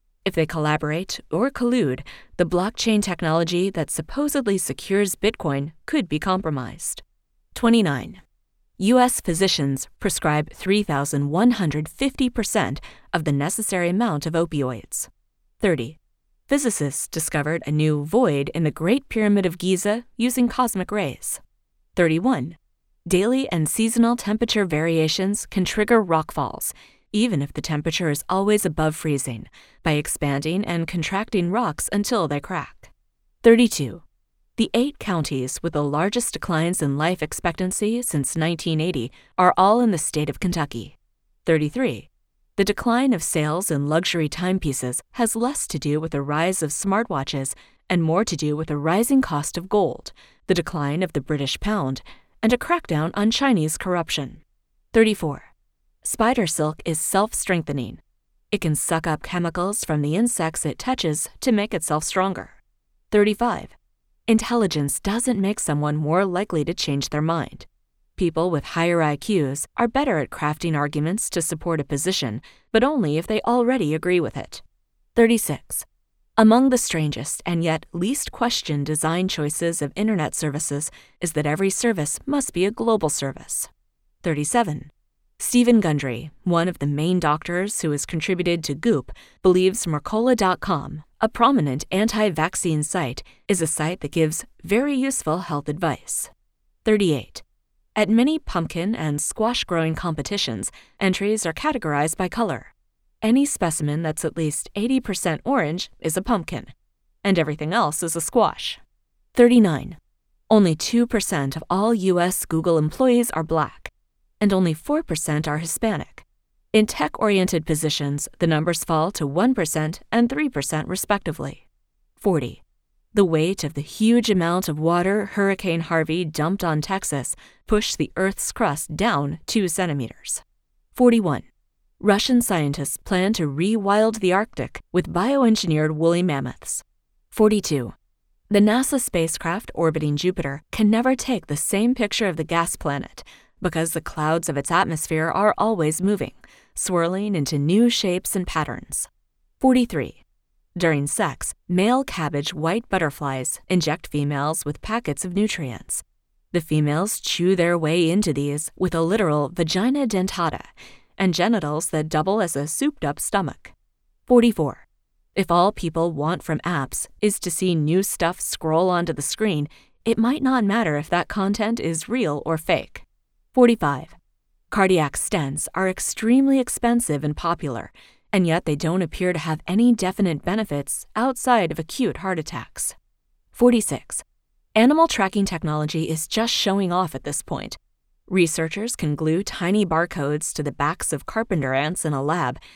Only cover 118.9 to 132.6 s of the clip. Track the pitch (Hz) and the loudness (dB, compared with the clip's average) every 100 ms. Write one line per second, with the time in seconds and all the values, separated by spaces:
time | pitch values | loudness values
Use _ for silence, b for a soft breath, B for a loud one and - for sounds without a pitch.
118.9 | 156 170 - 143 151 240 240 165 156 156 | 0 0 -2 -2 2 2 2 0 -2 -2
119.9 | - - 233 233 277 302 147 - 156 151 | -6 -2 2 2 0 -2 -2 -4 -4 -4
120.9 | 185 - 202 - - 143 - _ _ _ | -6 -2 -2 -2 -6 -8 -12 _ _ _
121.9 | _ _ _ 202 160 123 - _ _ _ | _ _ _ 0 0 -2 -8 _ _ _
122.9 | _ _ 208 185 156 165 196 151 156 - | _ _ 2 2 2 0 -2 -4 -6 -10
123.9 | - 220 233 226 190 170 180 180 151 165 | 0 4 4 4 2 2 0 -2 0 0
124.9 | 175 185 208 202 202 196 190 190 165 165 | 2 2 0 -2 -2 0 0 -2 -2 0
125.9 | 165 156 170 165 156 156 196 175 151 - | 0 0 -2 -2 -2 -2 0 0 -2 -2
126.9 | 190 - 143 120 - b b - 214 - | -4 -4 -6 -6 -10 b b 0 0 0
127.9 | - - - 135 - - - 202 147 - | -4 -4 -2 -2 -2 -8 -2 -2 -2 -6
128.9 | 156 226 151 143 160 - 226 180 - 175 | -2 0 0 -2 -6 -4 0 0 0 -2
129.9 | 143 113 - - - - _ _ _ _ | -2 -4 -8 -10 -10 -10 _ _ _ _
130.9 | - 247 226 180 131 - _ _ _ _ | 4 6 6 2 -2 -6 _ _ _ _
131.9 | _ 208 202 - 240 240 175 | _ 2 2 4 2 2 0